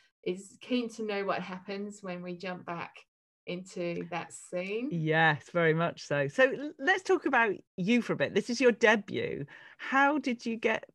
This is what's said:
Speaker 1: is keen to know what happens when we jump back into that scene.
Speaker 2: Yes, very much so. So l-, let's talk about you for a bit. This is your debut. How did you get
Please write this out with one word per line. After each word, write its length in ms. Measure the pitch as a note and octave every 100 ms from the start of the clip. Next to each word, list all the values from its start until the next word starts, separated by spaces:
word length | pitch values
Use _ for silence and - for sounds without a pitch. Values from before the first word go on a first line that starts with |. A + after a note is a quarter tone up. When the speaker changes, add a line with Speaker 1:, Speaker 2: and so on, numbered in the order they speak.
| _ _
Speaker 1:
is 340 | - F#3 - -
keen 280 | - B3+ A3+
to 120 | -
know 220 | G#3+ G3+
what 160 | G3 E3+
happens 600 | F3+ F#3 F#3+ G3+ G#3 G3+
when 200 | F#3+ F3+
we 140 | F3+ F3
jump 280 | F#3 F3+ C3
back 280 | E3+ D#3 - - _ _ _ -
into 600 | F3+ F#3 - F3 E3+ E3+
that 220 | E3+ -
scene. 560 | - - F3+ F#3 G#3+ C4
Speaker 2:
Yes, 580 | E3+ D#3 D#3 D#3+ D3+ -
very 240 | F3 E3
much 320 | D#3+ E3+ - -
so. 220 | C#3+ C#3
So 160 | F#3+
l-, 280 | C4 A#3+ D4 -
let's 240 | C4+ G4
talk 240 | - F#4 E4
about 280 | C4 A3+ F#3 - -
you 260 | F#3 A#3+
for 100 | G#3+
a 40 | E3
bit. 180 | C3+
This 160 | G3 -
is 100 | A#3+
your 120 | B3+
debut. 720 | A3+ A3 A3 - A#2+ - - C#3+ - - -
How 400 | - C4+ C#4 D4+
did 260 | C4+ A#3+
you 120 | A#3+ A3+
get 280 | A3+ A3 -